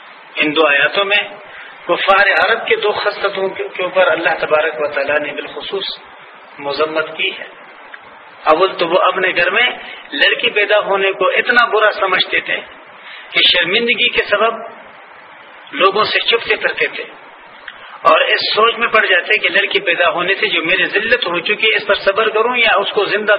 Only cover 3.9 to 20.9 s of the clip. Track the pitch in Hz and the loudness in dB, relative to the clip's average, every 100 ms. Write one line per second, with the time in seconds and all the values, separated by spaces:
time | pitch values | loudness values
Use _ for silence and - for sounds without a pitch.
3.9 | 175 180 160 180 160 156 151 160 151 147 | 2 2 2 0 -2 0 0 0 -2 -4
4.9 | 143 139 151 147 139 147 147 - 196 190 | -2 0 -2 -2 -8 -10 -12 -8 -8 -8
5.9 | - - - - - - - 143 139 156 | -12 -18 -20 -20 -20 -20 -10 -6 -2 -2
6.9 | 160 156 160 190 - - - - - - | 0 -4 -4 -6 -6 -14 -18 -20 -20 -20
7.9 | - - - - - 160 160 190 180 175 | -20 -20 -20 -20 -8 0 2 2 0 0
8.9 | 175 180 185 185 165 175 202 247 - - | 2 2 0 -2 0 0 2 0 -2 -12
9.9 | - - 143 185 220 233 208 202 208 185 | -18 -12 0 0 2 0 0 2 2 2
10.9 | 196 196 190 185 - 220 247 233 208 214 | 0 0 0 0 0 2 2 2 2 2
11.9 | - 190 185 - 170 - 180 - - - | 2 0 0 0 -4 -4 -8 -8 -20 -20
12.9 | - - - - - - 185 170 208 233 | -20 -20 -20 -6 0 2 2 0 0 0
13.9 | 240 240 226 208 208 226 220 - - - | 0 0 0 0 2 0 -2 -10 -16 -20
14.9 | - - - - - - - - 143 185 | -20 -20 -20 -20 -20 -20 -20 -14 0 2
15.9 | 190 208 190 - 233 - 214 - - 151 | 2 0 0 2 0 0 -2 -2 -2 -4
16.9 | - - - - - - - - - - | -4 -12 -16 -20 -20 -20 -20 -20 -20 -20
17.9 | - 165 160 185 208 - 202 226 220 233 | -2 2 4 4 0 0 2 2 2 0
18.9 | 220 202 180 170 214 185 175 196 190 175 | 2 4 2 2 0 2 0 2 0 0
19.9 | 170 175 156 175 196 190 170 160 180 165 | 2 2 0 -2 0 0 -2 0 0 0